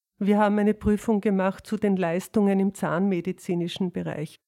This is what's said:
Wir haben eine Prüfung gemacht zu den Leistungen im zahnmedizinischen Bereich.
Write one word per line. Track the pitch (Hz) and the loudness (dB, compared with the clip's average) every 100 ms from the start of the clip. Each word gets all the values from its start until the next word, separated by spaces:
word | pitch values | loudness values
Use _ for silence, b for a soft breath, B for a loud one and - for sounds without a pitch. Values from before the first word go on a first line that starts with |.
| _ - | _ -4
Wir | 196 208 | 2 4
haben | 208 208 | 4 2
eine | 208 | 2
Prüfung | 214 214 208 - 208 | 0 0 0 0 0
gemacht | 214 190 190 190 - | 2 0 0 -4 -8
zu | 214 | -2
den | 208 190 | 0 0
Leistungen | 170 175 - 220 202 196 | 0 -2 -2 0 2 2
im | 196 | 0
zahnmedizinischen | - 165 156 202 175 185 180 - 175 170 - 185 | -2 -2 0 0 0 -4 -8 -4 -4 -4 -4 -4
Bereich. | 180 165 - 156 - | -4 -8 -8 -10 -12